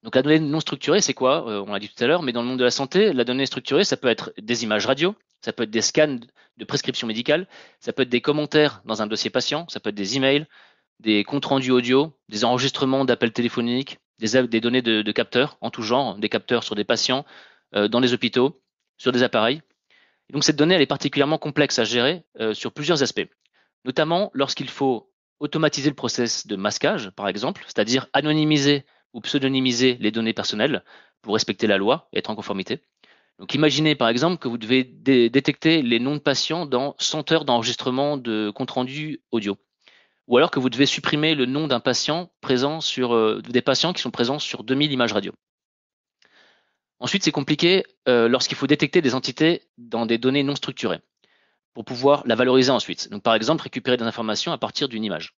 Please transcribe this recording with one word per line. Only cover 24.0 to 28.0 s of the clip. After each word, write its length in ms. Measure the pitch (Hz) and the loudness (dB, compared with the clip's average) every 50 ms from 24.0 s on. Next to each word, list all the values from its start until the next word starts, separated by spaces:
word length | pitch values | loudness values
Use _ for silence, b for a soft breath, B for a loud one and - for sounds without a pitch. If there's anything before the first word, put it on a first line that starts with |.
| 156 156 170 180 208 - - | 0 2 2 0 0 -2 -2
lorsqu'il 360 | 131 143 135 - - 139 127 | -2 -2 -2 -2 -8 -8 -12
faut 420 | - - 135 131 123 107 - _ _ _ _ _ _ _ | -6 -2 0 0 0 -2 -6 _ _ _ _ _ _ _
automatiser 500 | 147 147 - 160 160 147 - - 135 151 | -10 -6 -2 0 0 0 0 0 -2 -2
le 60 | 131 | -2
process 500 | - - 117 - - 120 113 - - - | -2 -6 -4 -2 -2 -2 -2 -2 -6 -6
de 100 | - 104 | -8 -8
masquage, 540 | 95 98 104 - - - 147 220 165 110 95 | -4 -4 -4 -2 0 0 0 0 -2 -6 -10
par 160 | _ - 101 | _ -6 -6
exemple, 360 | 98 90 101 113 147 196 - - | -6 -4 -4 -6 -6 -8 -8 -16
c'est-à-dire 420 | - - - 104 110 123 135 | -8 -2 -2 0 0 0 -2